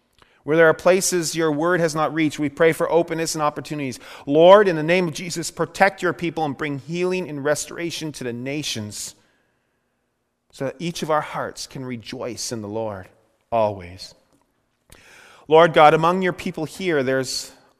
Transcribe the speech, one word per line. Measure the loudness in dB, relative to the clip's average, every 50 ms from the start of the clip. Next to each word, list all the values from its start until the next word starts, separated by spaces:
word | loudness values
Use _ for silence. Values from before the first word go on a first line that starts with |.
| _ _ _ _ _ _ _ _ _
Where | 0 4
there | 6 6 6
are | 4
places | 4 2 2 2 2 0 -2 -2 -2 -4 -4 -4
your | -2 -2 -2
word | 0 0 0 0 0 0
has | 0 -2 -2
not | -2 -4 -4 -2
reached, | -2 -2 -2 -2 -2
we | -6 -6
pray | -2 2 2 2
for | 2 0 -2 0
openness | 2 0 0 0 -2 -4 -4 -4 -4
and | -2
opportunities. | -2 -2 -2 -4 -10 -10 -8 -8 -6 -8 -8 -10 -16 -20 -20 -14 -6 0
Lord, | 4 8 10 10 10 10 8 6
in | 2
the | 0 0
name | 2 2 2 0 -2
of | -4
Jesus, | -8 -10 -10 -10 -8 -10 -10
protect | -6 -6 -6 -6 2 2 2 2 2 0 -4
your | -4 -4
people | -2 -4 -6 -4 -4 -4
and | -4 -4
bring | -6 -6 -6 -6 -8
healing | -10 -8 -6 -4 -2 -2 -2 -4 -6 -8
and | -8 -6 -2
restoration | -2 -2 -2 -4 -10 -10 -10 -10 -8 -8 -8 -10 -10 -10
to | -8 -10
the | -8
nations, | -8 -8 -8 -8 -8 -6 -6 -6 -8 -8 -8 -10 -10 -12 -12 -14 -14 _ _ _ _ _ _ _ _ _ _ _ _ _ _ _ _ _ _ _ _ _ _ _ _ _ _ _
so | _ -10 -8
that | -8 -8 -8
each | -8 -8 -8 -8
of | -4 -2
our | -2 -2
hearts | -2 -4 -8 -8 -8 -8 -10 -12 -16
can | -14 -14 -14 -12
rejoice | -10 -10 -12 -12 -14 -12 -10 -10 -10 -10 -10 -10 -10
in | -8 -10
the | -10 -8
Lord | -8 -6 -6 -8 -8 -12 -14 -18 _ _ _ _ _ _ _ _
always. | 0 0 0 0 0 -4 -10 -16 -18 -18 -20 -20 -20 _ _ _ _ _ _ _ _ _ _ _ _ _ _ _ -20 -20 _ -20 -20 -20 -20 -20 -20 -20 _ 4
Lord | 6 6 6 6 6
God, | 8 8 8 8
among | 6 4 2 0 0
your | -2 -2
people | -4 -4 -8 -10 -8 -8 -8
here, | -8 -8 -6 -4 -2 0 0
there's | 0 0 -2 -2 -2 -4 -8 -10 -10 -12 -18 _ _ _ _ _